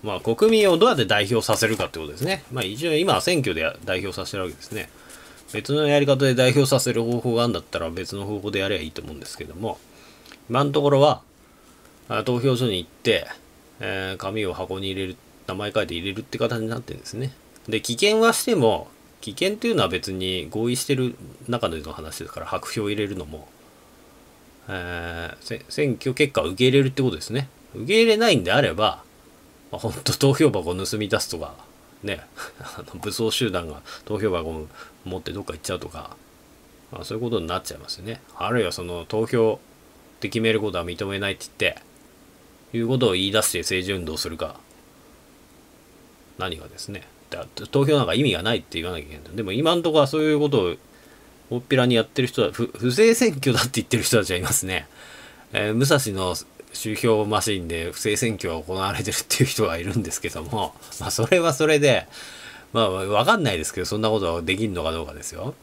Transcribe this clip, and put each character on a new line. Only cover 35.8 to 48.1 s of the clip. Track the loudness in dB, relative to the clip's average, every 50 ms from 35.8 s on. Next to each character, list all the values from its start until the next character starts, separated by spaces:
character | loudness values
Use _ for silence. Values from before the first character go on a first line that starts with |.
と | -6 -10
か、 | -12 -14 -14 -14 -18 -20 -20 -20 -20 -20 -20 -20 -20 -20 -20 -20 -20 -20 -20 -16
ま | -16 -14
あ、 | -10
そ | -8 -6
う | -6
い |
う | -4
こ | -2
と | -2 -2
に | -2
な | -2 -4 -4
っ |
ち | -4 -6
ゃ | -12
い | -12
ま | -12 -12
す | -12
よ | -10 -10
ね。 | -12 -12 -12 -14 -20 -8
あ | -6 -2 0
る | 2 2
い | 2
は | 0
そ | -2 -6 -8
の、 | -8 -8 -8 -8
投 | -4 -2 -2 0
票 | 2 2 4 4 4 2 0 -6 -20 -20 -20 -20 -20 -20 -20 -20 -20 -16
っ | -10
て | -8 -4
決 | -2 0
め | 2 2
る | 2 2
こ | 0 0
と | -2 -4
は | -4
認 | -4 -6 -6 -4
め | -4 -4 -4
な | -2 -4
い |
っ | -4
て | -6 -10 -18 -4 0
言 | 0 0
っ | 0
て、 | -2 -16 -20 -20 -20 -20 -20 -20 -20 -20 -20 -20 -20 -20 -20 -20 -20 -20 -6 -4
い | -2
う | 0 0
こ | 2 4
と | 4 4
を |
言 | 4 4 0
い | 2
出 | 2 2
し | 2 2
て | -2 -2
政 | -2 -2 -2 -2 -2
治 | -2 -4
運 | -4 -4
動 | -6 -6
す | -6 -6 -6
る | -6
か、 | -6 -8 -8 -8 -14 -20 _ -20 -20 -20 -20 -20 -20 -20 -20 -20 -20 -20 _ -20 -20 -20 _ -20 -20 -20 _ -20 -20 -20 -20 -20 -20 -20 -20 -20 _ -20 -20 -10 -8
何 | -6 -6 -6 -8
が | -12 -18
で | -16 -14
す | -12 -12
ね。 | -12 -14 -14 -18 -20 -20 -14 _
だ-、 | -12 -10 -10 -12 -12 -14 -14 -2
投 | 0 2 4
票 | 4 4
な | 4 4
ん |
か | 2